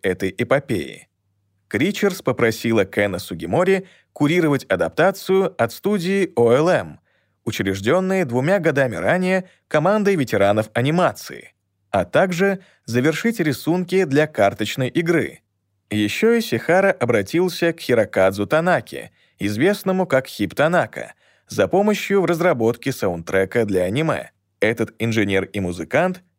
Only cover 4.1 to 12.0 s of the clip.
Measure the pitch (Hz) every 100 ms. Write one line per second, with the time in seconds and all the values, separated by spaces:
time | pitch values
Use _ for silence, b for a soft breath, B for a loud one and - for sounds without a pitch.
4.1 | - 147 175 160 139 - 95 82 - 175
5.1 | 190 - 190 190 - - - 202 208 175
6.1 | 196 185 - 117 123 160 160 85 76 _
7.1 | _ _ _ - - 98 98 101 170 190
8.1 | 190 160 120 143 196 160 139 131 90 92
9.1 | 175 185 190 185 b b 151 160 214 202
10.1 | 190 127 101 98 107 107 - 131 170 165
11.1 | - - 57 - _ _ _ _ 101